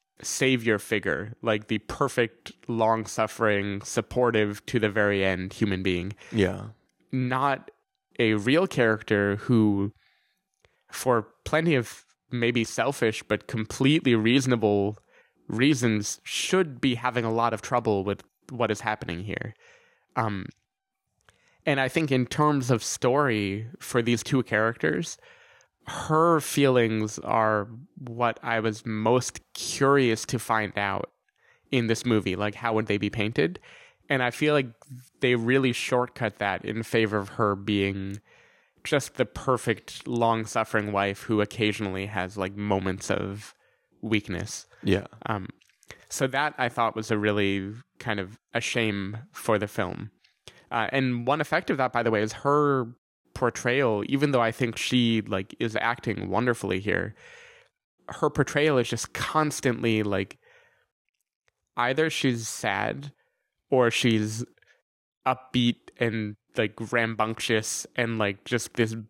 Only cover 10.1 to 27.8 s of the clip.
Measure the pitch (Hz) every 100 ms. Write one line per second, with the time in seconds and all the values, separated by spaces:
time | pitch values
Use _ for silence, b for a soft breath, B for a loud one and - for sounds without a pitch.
10.1 | _ _ _ _ _ _ _ _ - 131
11.1 | 117 - _ - 156 165 139 113 - _
12.1 | _ _ 120 117 120 113 - 120 139 113
13.1 | - - 104 - 113 110 - 135 160 135
14.1 | 117 110 135 127 120 104 101 101 107 b
15.1 | b b _ - 110 139 135 120 107 104
16.1 | - - - - 185 165 123 135 117 123
17.1 | 120 113 113 117 110 - 123 110 101 95
18.1 | 98 - _ - 123 113 104 113 107 85
19.1 | 85 101 87 110 - b b b b b
20.1 | - 113 101 - - _ _ _ _ _
21.1 | _ _ b b b - 139 131 170 151
22.1 | 131 120 - 151 143 123 117 - - 127
23.1 | 139 143 107 101 101 113 160 - 123 113
24.1 | 117 - 135 - 107 113 113 156 - 170
25.1 | - b b b b b _ - - -
26.1 | 156 170 160 - - 139 127 113 110 107
27.1 | - - 113 110 107 101 117